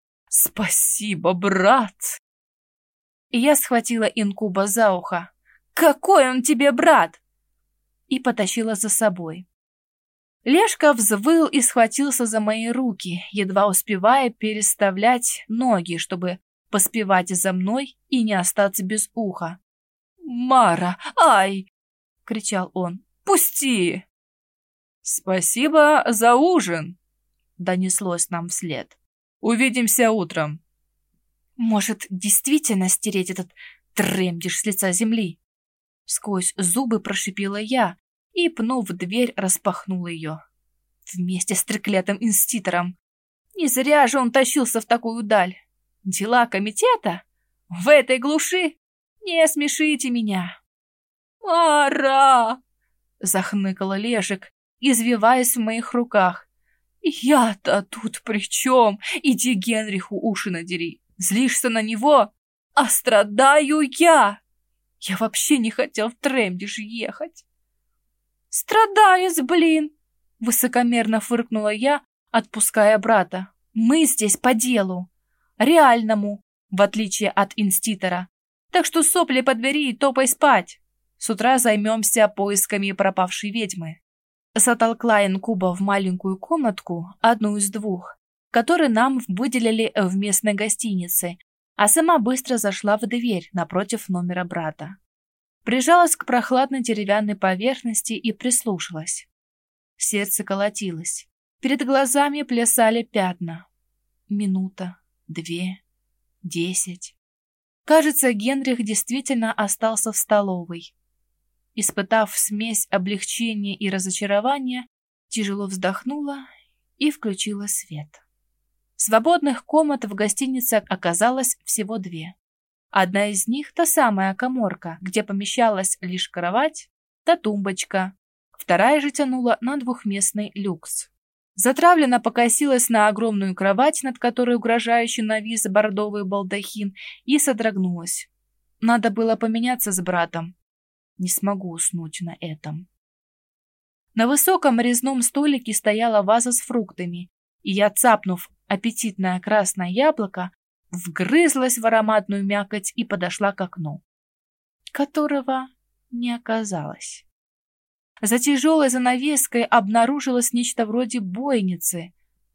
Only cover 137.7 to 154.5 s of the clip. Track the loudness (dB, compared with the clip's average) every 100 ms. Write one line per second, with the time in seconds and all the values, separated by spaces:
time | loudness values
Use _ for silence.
137.7 | -2 -2 -4 -8 -10 -10 _ _ _ _
138.7 | _ 0 2 2 0 0 0 -2 -2 -2
139.7 | -2 -4 -4 -2 -2 -2 -4 -10 -12 _
140.7 | _ _ _ _ -8 -4 -2 -2 -4 -6
141.7 | -6 -6 -6 -8 -10 -12 -10 -12 -12 -12
142.7 | -12 -14 _ _ _ _ _ _ _ _
143.7 | _ _ _ _ 0 2 2 2 2 4
144.7 | 2 2 0 0 -2 -2 0 0 0 -2
145.7 | -4 0 0 2 2 4 2 2 -4 -4
146.7 | -4 -4 -8 -10 -10 -14 _ _ _ -6
147.7 | 0 0 2 4 4 0 -6 -8 _ -6
148.7 | -4 -4 -4 -6 -4 -4 -4 0 0 0
149.7 | -2 -4 0 2 2 -4 -6 -10 -12 _
150.7 | _ _ -12 -8 -6 0 4 4 2 0
151.7 | 0 2 2 2 0 0 -4 -2 -2 -4
152.7 | -8 -8 -8 -6 -4 -6 -2 -4 -2 -8
153.7 | -8 -10 -10 _ _ _ _ _